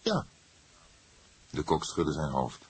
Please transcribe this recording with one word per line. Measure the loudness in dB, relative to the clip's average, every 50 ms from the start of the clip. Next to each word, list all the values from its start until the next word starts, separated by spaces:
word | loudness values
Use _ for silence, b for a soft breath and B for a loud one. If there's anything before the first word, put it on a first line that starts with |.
"Ja." | 0 2 0 0 -2 -4 -12 -20 -20 -20 -20 -20 -20 -20 -20 -20 -20 -20 -20 -20 -20 -20 -20 -20 -20 -20 -20 -20 -20 -10
De | -6 -6 0
kok | 2 0 0 0
schudde | -4 0 0 2 2 2
zijn | 0 -2 0
hoofd. | 0 0 0 -2 -4 -10 -20 -20